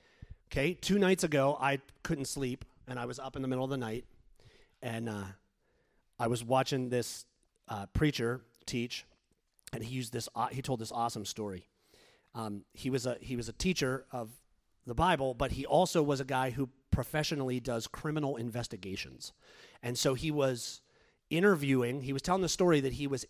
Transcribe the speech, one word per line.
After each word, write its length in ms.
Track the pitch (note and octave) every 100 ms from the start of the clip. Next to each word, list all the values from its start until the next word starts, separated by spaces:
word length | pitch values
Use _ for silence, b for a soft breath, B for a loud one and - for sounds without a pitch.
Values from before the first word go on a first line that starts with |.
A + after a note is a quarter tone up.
| b b b b _
Okay, 240 | C#3+ C#3+
two 240 | F3+ - G3+
nights 240 | F#3 F#3+
ago, 360 | E3+ D3+ C#3 D3
I 200 | C3 C#3 - -
couldn't 220 | - D#3+
sleep, 400 | C3+ - C3 B2+ - _ -
and 100 | B2+
I 60 |
was 140 | A#2+ B2
up 180 | C3+ C3
in 60 |
the 60 | C3
middle 160 | B2+
of 60 | C3
the 60 | C#3
night, 280 | A#2 A2+ - - - - b b b b
and, 260 | B2 A2+ A#2
uh, 160 | G#2 G2 G2 _ _ _ _ _ _ _ -
I 80 | A#2
was 160 | A#2
watching 460 | A#2 C3 C3 C#3 B2+
this, 360 | B2 A#2 - - _ _ _ -
uh, 180 | A2 G2+
preacher 540 | - D3+ - A#2 B2+ - _ -
teach, 380 | B2 B2 - - _ _ _ _ _ -
and 120 | -
he 100 | A2+
used 180 | C3 A#2
this, 160 | A#2+ -
aw-, 140 | - A#2+
he 120 | B2+
told 200 | C3 B2
this 100 | A2
awesome 340 | A#2+ A#2 A#2
story. 440 | G2+ - G#2 F#2 - b b b b b b
Um, 300 | A#2+ A2 G2+ -
he 180 | - C3
was 160 | C3 B2
a, 100 | A#2+
he 160 | A2+ B2
was 120 | A#2
a 40 |
teacher 540 | - F#3 F3+ C3+ B2+ -
of 200 | B2+ A2 B2 _ _ _ _ -
the 80 |
Bible, 400 | A#2 E3+ D#3+ C3+
but 180 | A#2+ C3
he 120 | A#2+
also 380 | C#3 D3 F3+ F3
was 160 | D3 C#3
a 60 |
guy 260 | C3+ B2+ C3
who 180 | A#2+ C3 - _
professionally 680 | - B2 D#3 D3+ D3+ C3 B2+
does 260 | A#2+ A#2 -
criminal 500 | - D#3 D#3 D3 C3+
investigations. 960 | A#2+ A#2 A#2 G#2 F#2+ F#2+ - B1+ - - B B B B
And 120 | A#2+ B2
so 180 | -
he 180 | C3 D#3
was 480 | D3 C3+ B2 - - b b b b _
interviewing, 720 | D#3+ G3+ F3 C#3+ C3 A#2+ C#3
he 100 | C3
was 100 | C3+
telling 200 | - F#3+
the 60 | F3
story 320 | - F3+ D#3
that 140 | C3+
he 120 | B2 C#3
was 180 | C3+ -